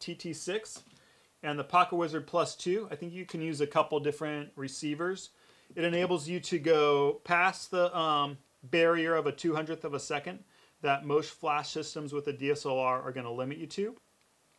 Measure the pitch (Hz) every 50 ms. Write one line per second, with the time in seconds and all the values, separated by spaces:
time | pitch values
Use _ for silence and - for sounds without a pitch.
0 | - - 170 170 - 175 156 - - - 185 220 220 - - - - - - -
1 | _ _ _ _ _ _ _ _ - 151 147 147 135 - - 180 180 175 185 175
2 | 170 156 156 156 143 - - 170 160 - - - - 180 180 214 220 - - 143
3 | 180 170 170 185 185 - - 170 160 165 156 139 147 143 - 165 156 156 156 147
4 | 143 147 143 - 160 151 151 147 147 143 - - 135 135 - - - 151 147 147
5 | 170 180 190 185 - - _ _ _ _ - _ _ - - - 165 175 170 175
6 | 180 180 180 165 143 156 175 175 - - 185 165 139 160 165 151 147 147 147 143
7 | 143 143 147 - - - 175 170 175 190 185 - - - - 180 180 175 180 175
8 | 160 156 151 147 143 143 143 135 _ _ _ _ - 123 - 170 165 165 170 170
9 | 160 165 165 160 151 143 139 - - 170 156 156 156 156 165 160 - 160 143 135
10 | - - 151 143 143 175 185 196 - _ _ _ _ _ _ _ - 143 139 139
11 | 147 147 143 156 156 156 - - - 156 147 147 147 - - 160 151 - - 160
12 | 151 139 143 147 143 147 135 120 139 139 143 139 - 143 131 131 131 127 127 127
13 | 135 131 127 131 123 117 120 120 127 131 147 160 165 143 - - 196 220 254 -
14 | _ _ _ _ _ _ _ _ _ _ _